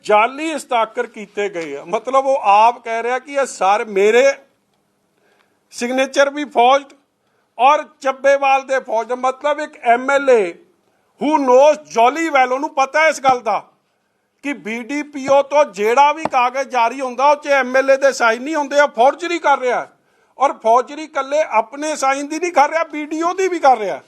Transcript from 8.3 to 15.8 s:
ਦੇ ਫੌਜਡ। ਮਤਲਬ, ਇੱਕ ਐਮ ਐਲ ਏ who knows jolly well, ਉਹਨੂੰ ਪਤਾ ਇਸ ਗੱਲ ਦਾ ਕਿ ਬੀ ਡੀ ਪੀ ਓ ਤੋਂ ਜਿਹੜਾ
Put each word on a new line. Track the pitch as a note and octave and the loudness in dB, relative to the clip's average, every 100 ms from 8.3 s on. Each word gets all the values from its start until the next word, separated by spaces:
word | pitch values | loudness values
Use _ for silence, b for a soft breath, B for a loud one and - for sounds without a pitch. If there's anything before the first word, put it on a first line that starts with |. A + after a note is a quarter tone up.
| C#4 C#4 C4+ | 2 2 0
ਦੇ | B3+ C4 | 0 -4
ਫੌਜਡ। | - A3 A3+ | -2 -6 -4
ਮਤਲਬ, | B3 C4 C4 C#4+ D4 | -4 -4 -4 -4 -4
ਇੱਕ | D4+ - | -8 -4
ਐਮ | A#3+ A#3+ C4 | 0 0 2
ਐਲ | C#4 C#4 | 0 2
ਏ | A#3+ F3+ - _ _ _ _ _ _ | 2 0 -8 _ _ _ _ _ _
who | C4 D#4 | -2 0
knows | C4+ B3+ D4+ D4+ - | 4 6 6 2 -4
jolly | F#3+ A#3+ D4 E4 | 2 2 2 0
well, | C#4 B3+ | 0 0
ਉਹਨੂੰ | B3+ D4+ | -2 -4
ਪਤਾ | D4 C4+ D4 D#4+ | -4 -2 2 0
ਇਸ | C#4+ | 2
ਗੱਲ | C4 B3+ | 0 0
ਦਾ | A3 F3+ - _ _ _ _ _ _ _ | -2 -4 -6 _ _ _ _ _ _ _
ਕਿ | C#4 | -10
ਬੀ | A#3+ F3 A#3 | -10 -10 -10
ਡੀ | A#3 C#4+ | -8 -8
ਪੀ | D4 C#4+ C4 | -8 -10 2
ਓ | C#4 | 2
ਤੋਂ | C#4 C#4+ C#4+ | 2 0 0
ਜਿਹੜਾ | F#3 | 0